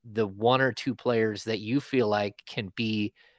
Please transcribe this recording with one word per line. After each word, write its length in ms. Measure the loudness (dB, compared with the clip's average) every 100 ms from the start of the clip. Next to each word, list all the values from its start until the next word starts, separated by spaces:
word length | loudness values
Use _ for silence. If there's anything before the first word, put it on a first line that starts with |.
| -8
the 160 | -2 -2
one 320 | 2 4 4
or 120 | 4
two 240 | 0 -4 -2
players 480 | 0 2 2 0
that 160 | -4 -4
you 200 | -2 -2
feel 280 | 0 2 2
like 360 | 2 0 -6 -10
can 260 | -8 -6 -4
be 380 | -2 0 -2 -6 -20